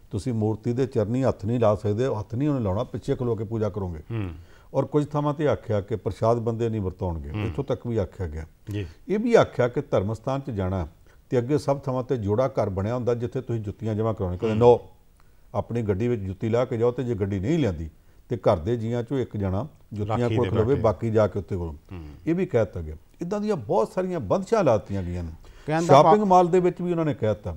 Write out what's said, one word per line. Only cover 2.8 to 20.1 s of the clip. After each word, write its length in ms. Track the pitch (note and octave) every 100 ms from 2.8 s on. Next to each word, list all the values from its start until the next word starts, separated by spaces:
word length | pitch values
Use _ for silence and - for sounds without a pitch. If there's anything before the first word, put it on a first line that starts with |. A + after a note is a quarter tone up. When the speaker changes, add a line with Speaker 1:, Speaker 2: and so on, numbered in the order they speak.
Speaker 1:
ਪਿੱਛੇ 320 | - A#2+ - C#3
ਖਲੋ 180 | B2
ਕੇ 100 | G#2+
ਪੂਜਾ 240 | G#2+ A2+ G#2+
ਕਰੋਗੇ। 300 | G2+ F#2 D#2+ -
Speaker 2:
ਹੂੰ। 200 | A2+ F#2+ E2 - - -
Speaker 1:
ਔਰ 120 | C3 C3+
ਕੁਝ 220 | D3 C#3+
ਥਾਵਾਂ 260 | D3 D3
'ਤੇ 140 | D3 D3
ਆਖਿਆ 320 | G#2+ - G#2
ਕਿ 160 | F#2+ G#2+
ਪ੍ਰਸ਼ਾਦ 420 | - - A2+ A#2+
ਬੰਦੇ 300 | A2+ A2+ A#2
ਨਹੀਂ 120 | A2
ਵਰਤਾਉਣਗੇ, 500 | F#2+ - F#2+ E2+ C#2+
Speaker 2:
ਹੂੰ। 140 | G#2+
Speaker 1:
ਇੱਥੋਂ 200 | G#2+ -
ਤੱਕ 220 | C#3 B2 A#2+
ਵੀ 100 | A2+
ਆਖਿਆ 300 | F2+ - F2
ਗਿਆ। 200 | D#2 D#2 - -
Speaker 2:
ਜੀ। 160 | G#2 F#2+ - -
Speaker 1:
ਇਹ 100 | G3+
ਵੀ 160 | A#3+
ਆਖਿਆ 340 | A3 C3 - B2
ਕਿ 120 | D3
ਧਰਮ 340 | - A#2+ G2
ਸਥਾਨ 260 | A2 - C#3
'ਚ 100 | C#3
ਜਾਣਾ 380 | G2+ F#2 F#2+ D#2+ - - - -
ਤੇ 80 | B2+
ਅੱਗੇ 200 | A#2+ D3
ਸਭ 220 | - C#3
ਥਾਵਾਂ 220 | C#3 B2+
'ਤੇ 140 | B2+ C3
ਜੋੜਾ 320 | G2 G#2+ -
ਘਰ 200 | - G#2
ਬਣਿਆ 260 | F#2 G2+
ਹੁੰਦਾ 200 | B2+ A2+
ਜਿੱਥੇ 260 | A#2+ A#2+ C3+
ਤੁਸੀਂ 200 | - A#2
ਜੁੱਤੀਆਂ 340 | G2+ - A2
ਜਮ੍ਹਾਂ 200 | G#2+ A2
ਕਰਾਉਣੀਆਂ। 240 | G#2+ F#2 F2
ਕਹਿੰਦੇ, 260 | A2+ A2
Speaker 2:
ਹੂੰ। 100 | A#2+
Speaker 1:
"No, 80 | A#2 - - - _ - - -
ਆਪਣੀ 280 | G#2+ - A2+
ਗੱਡੀ 260 | G#2 F#2+ A#2+
ਵਿੱਚ 140 | A#2+
ਜੁੱਤੀ 260 | F#2+ F#2+ A2+
ਲਾ 160 | A2+
ਕੇ 120 | B2 A#2
ਜਾਓ 140 | A#2+
ਤੇ 120 | B2
ਜੇ 120 | B2
ਗੱਡੀ 260 | A2 G2 G2
ਨਹੀਂ 180 | G2 E3+
ਲਿਆਂਦੀ 320 | A#2+ D#2 D#2+ - - - -
ਤੇ 80 | A#2+
ਘਰ 200 | B2+ G2
ਦੇ 200 | E2 B2
ਜੀਆਂ 260 | A2 A#2+
'ਚੋਂ 160 | A2+ C#3
ਇੱਕ 180 | A2+ G#2+
ਜਣਾ 320 | G2 F#2+ C#3+ - -
ਜੁੱਤੀਆਂ 260 | G#2 G#2